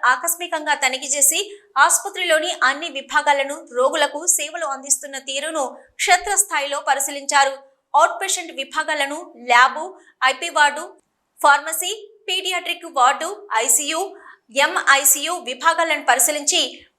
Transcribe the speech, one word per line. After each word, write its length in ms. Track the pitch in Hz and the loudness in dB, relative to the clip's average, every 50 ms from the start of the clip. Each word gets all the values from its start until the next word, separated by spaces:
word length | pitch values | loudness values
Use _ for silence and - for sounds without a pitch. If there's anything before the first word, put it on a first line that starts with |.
| - 240 254 | 0 0 0
ఆకస్మికంగా 640 | 254 - 330 - 349 349 339 349 311 302 302 294 294 285 | 2 0 -4 -4 -4 -6 -6 -6 -6 -2 -2 -2 0 0
తనిఖీ 240 | 254 254 262 294 269 277 | -2 -2 -4 -6 -4 -2
చేసి 260 | 294 277 - 320 349 403 403 - - _ _ - 262 294 | 2 2 2 2 0 -2 -6 -8 -18 _ _ 2 4 4
ఆసుపత్రిలోని 680 | 339 330 - - 403 392 370 359 349 320 311 320 359 359 - - 254 | 4 4 2 -2 -4 -8 -4 0 2 2 2 2 0 -4 0 0 0
అన్ని 200 | 277 285 330 339 269 277 | 0 0 -6 -8 -8 -10
విభాగాలను, 580 | 269 - - 302 285 294 285 277 277 277 285 330 - - 240 247 | -8 -2 -2 0 2 2 2 2 2 -4 -6 -10 -12 -8 -2 0
రోగులకు 420 | 262 269 330 320 294 285 - 294 339 359 - | 2 2 2 2 0 0 0 -4 -2 -2 -2
సేవలు 320 | - 294 302 320 339 330 277 269 | -2 -2 -6 -8 -6 -6 -6 -6
అందిస్తున్న 440 | 262 262 - - - - 277 269 269 269 269 | -6 -4 -4 -4 -4 -4 -10 -12 -12 -10 -8
తీరును 360 | 269 277 285 320 320 311 269 247 - - - _ _ - | -8 -6 -6 -4 -4 -4 -4 -4 -6 -12 -20 _ _ -4
క్షేత్రస్థాయిలో 800 | - 392 359 359 359 415 392 370 - - 330 294 277 285 277 285 285 285 | 0 2 2 2 2 0 0 0 0 0 -2 -4 -4 -4 -4 -4 -2 0
పరిశీలించారు. 680 | 269 277 277 294 285 277 277 285 302 277 277 269 269 262 - _ _ _ _ _ - | 0 0 -2 -6 -6 -8 -6 0 2 2 2 2 0 -6 -14 _ _ _ _ _ 2
అవుట్ 220 | 285 330 349 - - 392 | 4 4 4 2 0 -6
పేషెంట్ 300 | 370 370 359 339 320 285 269 | -6 -4 -6 -6 -8 -10 -12
విభాగాలను, 580 | 269 269 254 311 311 311 311 302 277 277 294 320 349 302 - 233 240 247 | -12 -8 -6 -6 -4 -4 -2 -4 -4 -4 -6 -8 -12 -14 -18 -8 0 4
ల్యాబ్, 320 | 240 240 254 269 - 302 320 370 370 - _ _ _ - 254 262 | 6 6 6 6 4 -2 -10 -10 -12 -16 _ _ _ -2 -2 -2
ఐపీ 180 | 269 - 339 339 - | 0 -2 -4 -2 2
వార్డు, 280 | 311 294 285 277 302 339 381 - _ _ _ _ _ _ _ _ - - | 2 2 2 2 -2 -10 -12 -16 _ _ _ _ _ _ _ _ 0 4
ఫార్మసీ, 500 | 294 285 285 294 320 320 - 359 359 427 427 - - - _ _ - | 4 4 4 4 -2 -6 -6 -4 -6 -6 -8 -10 -18 -20 _ _ -4
పీడియాట్రిక్ 600 | 370 381 370 370 359 349 349 349 339 339 339 330 - | -4 -4 -2 -2 -4 -4 -4 -6 -8 -8 -8 -6 0
వార్డు, 320 | 277 247 262 277 269 311 349 415 - - - 220 220 240 | 4 4 4 4 2 -2 -6 -8 -8 -8 -4 -2 0 2
ఐసీయూ, 360 | 269 - 294 294 285 320 330 381 381 370 - - - - _ _ _ 220 269 285 | 2 2 0 0 -2 -2 -4 -4 -6 -8 -14 -20 -20 -20 _ _ _ 0 2 2
ఎంఐసీయూ 720 | 302 - - - - 277 277 294 - - - 285 320 359 349 - 247 | 2 2 0 2 4 4 4 4 2 0 0 -2 -6 -6 -6 -6 -8
విభాగాలను 540 | 262 254 311 330 320 330 330 330 302 285 294 - | -8 -2 0 0 2 2 2 0 -2 -2 2 2
పరిశీలించి 520 | 240 254 254 - 302 - 285 - 370 339 277 247 - - - _ _ | 4 4 4 0 0 -2 -2 -2 0 0 0 -2 -4 -12 -20 _ _